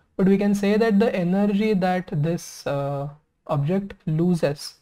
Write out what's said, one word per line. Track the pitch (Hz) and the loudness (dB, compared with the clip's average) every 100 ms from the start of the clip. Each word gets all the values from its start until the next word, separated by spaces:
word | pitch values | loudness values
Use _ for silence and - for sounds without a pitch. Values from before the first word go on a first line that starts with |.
| _ - | _ 0
but | 190 | 2
we | 196 | 4
can | 202 | 2
say | 202 196 208 | 0 2 2
that | 226 202 | 2 2
the | 233 - | 2 0
energy | 175 190 208 196 220 | 0 0 2 2 2
that | 196 180 180 175 | 2 0 -2 -2
this, | 147 156 170 - - - | -2 -2 -2 -8 -10 -6
uh, | 143 139 143 147 147 _ _ - | -4 -4 -6 -8 -12 _ _ -4
object | 151 143 190 202 - | -2 0 -2 -4 -8
loses | - 156 175 170 143 143 - - | -4 0 2 2 0 -2 -12 -18